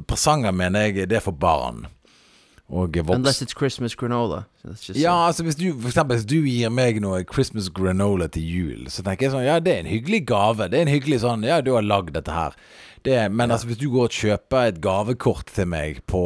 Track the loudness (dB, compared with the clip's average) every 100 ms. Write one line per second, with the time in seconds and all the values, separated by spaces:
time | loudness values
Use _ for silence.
0 | -4 0 2 2 2 0 0 2 2 0
1 | 0 0 -2 0 2 2 0 -8 -14 -20
2 | _ _ _ _ _ -20 -8 -4 -2 -2
3 | 0 2 2 0 -4 -4 -4 -2 -6 -4
4 | -4 -2 -2 -4 -8 _ -18 -16 -8 0
5 | 2 4 2 2 -2 -2 -2 -2 -2 0
6 | 2 0 2 2 2 2 0 2 2 2
7 | 0 -2 -2 -2 0 -2 -6 -2 0 2
8 | 2 2 0 -2 -2 -2 -2 -6 -10 -6
9 | -4 -2 0 0 2 2 2 0 -2 -4
10 | 0 -2 2 2 2 2 0 2 2 2
11 | 2 0 0 0 0 0 2 2 2 0
12 | 0 -6 -4 -4 -4 -8 -20 -20 -20 -8
13 | 0 2 2 0 0 0 -2 -4 0 2
14 | 2 2 0 0 0 2 2 0 0 0
15 | 0 0 0 0 -4 -2 -2 -2 -4 -6
16 | -4 0